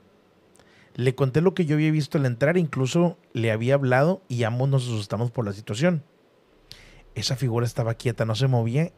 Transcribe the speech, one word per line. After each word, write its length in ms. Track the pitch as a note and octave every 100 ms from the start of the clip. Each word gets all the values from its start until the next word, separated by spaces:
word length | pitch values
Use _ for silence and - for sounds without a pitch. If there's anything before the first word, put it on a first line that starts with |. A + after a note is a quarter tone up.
| _ _ _ _ _ _ _ _ _ -
Le 180 | B2+
conté 260 | B2+ C3+ D3+
lo 140 | F3+
que 100 | F#3
yo 120 | E3 D3+
había 160 | D#3
visto 260 | D#3 C#3 D#3+
al 80 | C3
entrar, 300 | A#2 C#3+ F3+
incluso 580 | D#3+ C3+ C3 E3+ F3 - _
le 200 | A#2+ A2+
había 220 | A2 A#2+
hablado 480 | C#3+ C3 B2+ D#3 F#3+ -
y 140 | B2
ambos 260 | A2 A#2+ C#3
nos 140 | C3+
asustamos 480 | B2 A2 G2+ G#2 A#2+
por 140 | B2+
la 80 | G#2
situación. 500 | G2 - G#2+ F3 E3 - _ _ _ _ _ - - - - -
Esa 220 | - - C3
figura 280 | B2+ A2+
estaba 300 | A#2 - A2+
quieta, 300 | A2+ B2 -
no 100 | A2+
se 140 | A2 C3+
movía 440 | B2 A2+ C3 E3